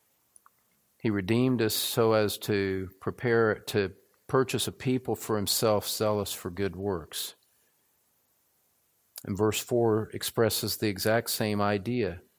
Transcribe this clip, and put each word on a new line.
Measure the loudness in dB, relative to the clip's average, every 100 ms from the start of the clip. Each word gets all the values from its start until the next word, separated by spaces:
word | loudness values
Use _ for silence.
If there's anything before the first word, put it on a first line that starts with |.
| _ _ _ _ _ _ _ _ _ _ -2
He |
redeemed | 0 2 2 4 2
us | 2 0
so | -2 2 4
as | 4 2 0
to | -2 0 0 -2 -6 -8
prepare, | -8 -4 2 4 4 2 -2
to | 0 0 -4 _ _ 0
purchase | 2 2 0 -4
a |
people | -4 -2 -2 -2 -6
for | -2 -2
himself, | 0 2 2 2 0
zealous | -2 0 0 -2
for | -6 -8
good | -4 -4 -4
works. | -4 -4 -6 -8 -8 -10 _ _ _ _ _ _ _ _ _ _ _ _ _ _ _ _ _ -14
And | -6 0
verse | 2 0
four | 0 2 2 2 -2
expresses | -6 -4 0 2 0 -4 -2
the | -2
exact | 0 0 0 0
same | -2 -2 0
idea. | 0 0 -2 -2 -2 -4 -14